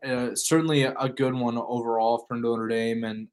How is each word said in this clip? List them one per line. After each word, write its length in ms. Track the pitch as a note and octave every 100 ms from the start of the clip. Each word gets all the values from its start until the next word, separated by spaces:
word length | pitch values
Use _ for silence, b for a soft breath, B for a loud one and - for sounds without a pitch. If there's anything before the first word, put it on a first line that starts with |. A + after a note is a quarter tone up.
| C3+
uh, 300 | B2 B2 G2
certainly 480 | - D#3+ D#3+ D3
a, 100 | C3 C3
a 100 | C3
good 240 | B2+ C3
one 240 | B2+ A#2+ A#2
overall 680 | - A#2+ A#2 A2+ A2+ A#2 -
for 100 | A#2+
Notre 300 | A#2 A2+ A2+
Dame. 360 | A2+ A2+ A2+
And 240 | A2+ A2 A2